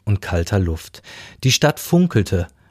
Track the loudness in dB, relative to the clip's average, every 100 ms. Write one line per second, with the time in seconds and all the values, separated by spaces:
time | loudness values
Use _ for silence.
0 | -2 -2 -2 -4 0 0 0 -4 -10 -20
1 | -20 -20 -20 -4 0 2 2 0 0 2
2 | 4 2 0 -2 -4 _ _